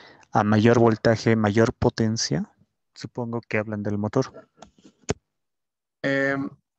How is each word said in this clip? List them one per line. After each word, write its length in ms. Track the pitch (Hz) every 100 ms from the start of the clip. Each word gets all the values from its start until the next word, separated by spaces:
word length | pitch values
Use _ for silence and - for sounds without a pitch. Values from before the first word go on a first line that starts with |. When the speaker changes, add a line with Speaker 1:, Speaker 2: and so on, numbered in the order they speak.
| - - _
Speaker 1:
¿a 100 | 113
mayor 340 | 104 107 113 120
voltaje, 600 | 113 110 117 113 120 113
mayor 360 | 107 104 113
potencia? 800 | - 127 - 113 110 - 147 208 _ _ _ _
Supongo 480 | - - - 117 117
que 160 | - 110
hablan 240 | 107 107
del 140 | 104 104
motor. 520 | 104 135 131 - - _ - _ - _ - - _ _ _ _ _ _ _ _
Speaker 2:
Em, 480 | 139 139 135 139 139 - _